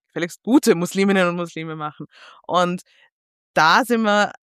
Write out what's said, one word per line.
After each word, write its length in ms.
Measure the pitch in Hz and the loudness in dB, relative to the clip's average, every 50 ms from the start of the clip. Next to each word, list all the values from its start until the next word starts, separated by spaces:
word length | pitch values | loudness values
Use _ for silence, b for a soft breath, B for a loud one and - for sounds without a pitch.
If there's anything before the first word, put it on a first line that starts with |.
| _ | _
gefälligst 360 | _ _ 151 170 170 - - _ | _ _ -8 -8 -8 -10 -10 _
gute 320 | 202 247 302 - 233 220 | 0 2 2 4 4 2
Musliminnen 520 | 170 175 - - 190 196 202 196 190 180 175 | 2 0 -4 -2 -2 0 0 2 0 0 -2
und 80 | 175 | -2
Muslime 400 | 175 175 165 - 160 160 160 156 | -6 -8 -10 -10 -12 -12 -12 -12
machen. 300 | 160 151 151 - _ 147 B B B B B B B B | -10 -12 -12 -12 _ -20 B B B B B B B B
Und 360 | - - 180 180 175 180 180 b b b b b b b _ _ _ _ _ _ _ _ | -2 0 0 0 0 -2 -8 b b b b b b b _ _ _ _ _ _ _ _
da 280 | 160 156 160 180 226 262 | 2 4 4 4 4 2
sind 180 | - 240 226 226 | 2 0 0 2
wir 300 | 208 208 208 202 - - _ _ _ | 2 2 2 0 -2 -4 _ _ _